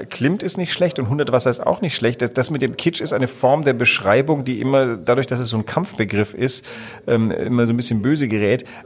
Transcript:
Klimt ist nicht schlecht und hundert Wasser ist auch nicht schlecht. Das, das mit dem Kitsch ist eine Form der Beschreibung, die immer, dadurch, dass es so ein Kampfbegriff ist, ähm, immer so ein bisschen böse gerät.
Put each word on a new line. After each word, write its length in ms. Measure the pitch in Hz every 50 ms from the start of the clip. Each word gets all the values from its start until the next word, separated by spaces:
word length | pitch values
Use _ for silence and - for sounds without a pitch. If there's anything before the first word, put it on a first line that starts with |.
| - -
Klimt 320 | - - 120 147 185 -
ist 160 | - 180 - 190
nicht 140 | 175 -
schlecht 260 | - - 180 170 - -
und 100 | 123 107
hundert 220 | 139 151 143 -
Wasser 180 | 123 123 - 131
ist 140 | 117 - -
auch 160 | - 175 -
nicht 120 | 196 156 -
schlecht. 260 | - 120 117 123 -
Das, 120 | 160 -
das 180 | - 131 123 -
mit 120 | 156 131
dem 140 | 131 117 -
Kitsch 240 | - - 170 170 -
ist 120 | 160 151
eine 160 | 151 139 131 120
Form 340 | - - - 127 139 156 147
der 80 | 139 123
Beschreibung, 720 | 117 120 117 - - - 98 107 131 139 156 156 143 127
die 160 | 127 127 107
immer, 360 | 123 131 139 135 135 120 117
dadurch, 320 | 98 - - 120 135 131 -
dass 100 | 127 123
es 100 | 123 110
so 80 | 117
ein 80 | 110 107
Kampfbegriff 680 | - - 156 185 - - - 110 95 101 104 104 - -
ist, 300 | - 123 135 - - - - - - - - - - -
ähm, 240 | - 120 113 113 107
immer 360 | - - - - 123 120 117
so 60 | 113
ein 40 | 117
bisschen 260 | 120 120 - 117 107
böse 240 | 98 135 151 151 143
gerät. 380 | 107 110 104 104 101 120 123 - - - - -